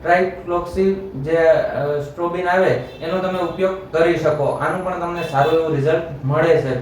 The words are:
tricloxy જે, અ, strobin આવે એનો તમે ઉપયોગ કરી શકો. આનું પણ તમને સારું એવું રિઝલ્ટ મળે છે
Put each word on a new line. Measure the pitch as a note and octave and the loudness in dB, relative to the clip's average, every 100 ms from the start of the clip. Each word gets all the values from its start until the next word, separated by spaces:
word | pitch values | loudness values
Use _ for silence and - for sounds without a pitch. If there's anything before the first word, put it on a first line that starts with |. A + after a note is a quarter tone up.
tricloxy | D#3+ F3+ F#3 F#3 F3 F3 E3+ F#3+ F#3+ G3 - C3+ | 4 2 2 -4 -4 -4 -2 0 2 0 -6 -8
જે, | C#3+ E3 | 0 4
અ, | D#3+ D3+ - - C#3+ D3 | 6 4 2 -2 -2 -2
strobin | C#3 - E3+ F3+ F3+ | -4 -4 -4 -2 0
આવે | F#3 F#3 - - - | 2 4 2 -4 -10
એનો | D#3+ F#3 | -4 -2
તમે | F#3 F#3 | -2 -2
ઉપયોગ | E3 E3+ F#3+ F#3+ - | -4 -2 -2 -2 -4
કરી | D#3 E3+ E3 | 0 2 2
શકો. | - D3+ | 0 0
આનું | C#3 - D#3 F#3 | -2 -2 -4 -2
પણ | F#3 F3+ | -4 -4
તમને | E3+ F3 | -6 -6
સારું | E3 D3 D#3 | -2 2 4
એવું | D#3+ D#3+ C#3 | 2 2 0
રિઝલ્ટ | D3 E3 - - | 2 0 -2 -6
મળે | C3+ D#3 E3 D#3 | -2 2 4 4
છે | C3 B2 | 2 -4